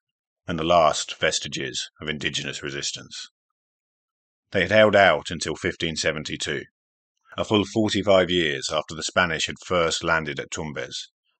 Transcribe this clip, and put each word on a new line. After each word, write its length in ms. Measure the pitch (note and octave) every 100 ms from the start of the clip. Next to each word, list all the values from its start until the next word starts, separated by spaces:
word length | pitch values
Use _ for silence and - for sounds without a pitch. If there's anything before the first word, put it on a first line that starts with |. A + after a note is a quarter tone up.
| _ _ _ _ -
and 120 | E2
the 40 |
last 560 | E2 F2 D#2 - - -
vestiges 720 | D#2+ - - - C2 - - _
of 80 | D2+
indigenous 540 | D2+ E2 C#2+ C#2 -
resistance. 680 | D2 C#2 - - B1 - - _ _ _ _ _ _ _ _ _ _ _ _
They 100 | G2+
had 100 | E2+
held 240 | G#2+ G#2+ G2+
out 340 | F#2+ D2+ -
until 260 | E2+ F2 D2+
fifteen 400 | F#2 - E2+ D#2+
seventy-two, 680 | E2+ D2+ D2 D#2 - C#2 C2+ _ _ _ _ _ _ -
a 80 |
full 220 | F2+ A2 F#2+
forty-five 640 | A2+ G#2+ G#2 G2 F#2+ F2
years 400 | F2+ D#2 C2+ -
after 240 | D#2 - D#2
the 80 |
Spanish 440 | - G2 F2 D#2 -
had 100 | D2 -
first 380 | F2+ E2 -
landed 360 | E2+ E2 D2+ C#2
at 120 | -
Tumbes 560 | - D#2 C#2+ B1 - - _ _ _